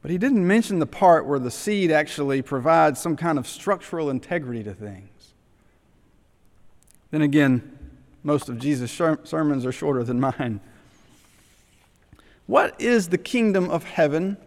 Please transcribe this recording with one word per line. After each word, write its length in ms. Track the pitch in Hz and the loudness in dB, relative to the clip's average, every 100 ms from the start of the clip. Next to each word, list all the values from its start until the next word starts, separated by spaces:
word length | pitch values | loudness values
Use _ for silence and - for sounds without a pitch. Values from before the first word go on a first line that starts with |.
| 143 | -4
But 60 | |
he 40 | 180 | -2
didn't 300 | 247 254 175 | 2 2 4
mention 320 | 208 220 190 | 2 2 -2
the 60 | 147 | -2
part 400 | - 190 165 - | 4 6 6 4
where 120 | 139 | -2
the 140 | 123 | -2
seed 400 | - - 208 180 | -6 -2 0 2
actually 500 | 156 151 - 139 135 | 2 0 -4 -2 -2
provides 560 | 127 135 131 165 156 139 | -2 -2 2 4 4 2
some 200 | 175 151 | -4 -2
kind 200 | 170 147 | -2 -2
of 80 | 123 | -4
structural 640 | - - 190 - 170 151 | -8 -4 -4 -4 -6 -4
integrity 540 | 131 - 175 131 117 | -4 -4 -6 -6 -8
to 100 | 104 | -10
things. 600 | 98 104 95 101 _ _ _ _ _ _ _ _ _ _ _ _ _ _ _ - - _ _ _ | -12 -14 -14 -20 _ _ _ _ _ _ _ _ _ _ _ _ _ _ _ -20 -20 _ _ _
Then 100 | 156 | 0
again, 560 | 151 147 143 127 - - - - _ _ | 2 4 4 2 -2 -20 -20 -20 _ _
most 240 | 147 147 - | -2 -2 -2
of 100 | 117 | -6
Jesus' 320 | 135 143 120 | -4 -2 -4
ser-, 300 | - 165 156 - | -2 -2 -2 -4
sermons 400 | 160 151 139 127 | -2 0 0 -4
are 80 | |
shorter 320 | 127 - 135 120 | -4 -2 -2 -2
than 160 | 123 | -2
mine. 400 | 131 - 127 101 - - _ _ _ _ _ _ _ _ _ _ _ _ _ - _ _ - | -2 -2 -6 -8 -12 -20 _ _ _ _ _ _ _ _ _ _ _ _ _ -20 _ _ 0
What 340 | 254 - - | 0 0 -2
is 300 | 226 240 175 | 2 2 2
the 80 | 180 | -4
kingdom 520 | - 247 220 190 180 | -2 0 2 2 0
of 140 | 170 | -2
heaven 540 | - - 151 151 185 196 | -6 0 0 2 -4 -6